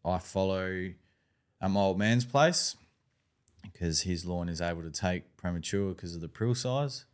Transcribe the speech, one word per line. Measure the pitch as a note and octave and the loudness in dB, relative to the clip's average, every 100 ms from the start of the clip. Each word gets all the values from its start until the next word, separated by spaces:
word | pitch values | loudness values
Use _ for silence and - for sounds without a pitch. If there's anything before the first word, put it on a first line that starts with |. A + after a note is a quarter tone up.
I | E2+ F2+ | 0 -2
follow | - G2 F#2+ F#2+ F#2 F#2 F#2 - _ _ _ _ _ _ | -2 0 0 0 -2 -4 -6 -10 _ _ _ _ _ _
at | G2 | 2
my | G2+ | 4
old | G2 F#2+ | 4 4
man's | G#2+ A#2+ | 4 4
place | B2 C#3 D#3 F3 - - _ _ _ _ _ _ _ _ | 4 4 4 4 -2 -6 _ _ _ _ _ _ _ _
because | G2+ - F2 D2+ | -20 -4 -2 0
his | F#2 E2+ | -2 -4
lawn | F2+ F2 F2 | -4 -4 -4
is | E2 | -4
able | E2+ E2+ | -4 -4
to | D#2+ | -8
take | D#2 F#2 F2+ - _ | -2 0 -2 -6 _
Premature | F2+ F2 - G2 G2 | -4 -4 -2 0 0
'cause | F2+ F2 | -4 -8
of | E2+ | -8
the | D#2+ | -10
prill | - A2+ | -2 0
size. | B2 B2+ C3 C#3+ - - | 0 0 0 -2 -6 -16